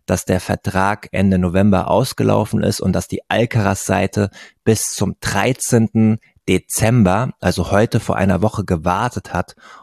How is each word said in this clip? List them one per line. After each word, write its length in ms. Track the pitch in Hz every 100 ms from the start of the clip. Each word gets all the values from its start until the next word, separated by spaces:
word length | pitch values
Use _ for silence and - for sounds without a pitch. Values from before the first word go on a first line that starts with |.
| -
dass 180 | 92
der 160 | - 92
Vertrag 720 | - 98 - 92 98 104 -
Ende 260 | - 98 95
November 520 | 90 90 104 92 -
ausgelaufen 760 | 95 131 - 110 104 107 -
ist 160 | 104 -
und 140 | 98
dass 160 | 92 -
die 200 | - -
Alcaraz-Seite 1000 | 104 120 117 98 98 - 95 95 - 101 - - _
bis 300 | - 110 -
zum 240 | - 95 87
dreizehnten 1000 | - 101 110 127 - 120 110 113 110 110 - _ -
Dezember, 840 | 92 - - 107 123 92 98 123 -
also 300 | 95 87 82
heute 280 | 101 117 117
vor 160 | - -
einer 260 | 95 92
Woche, 220 | 107 -
gewartet 680 | 95 87 82 92 120 - -
hat, 240 | 85 - - - -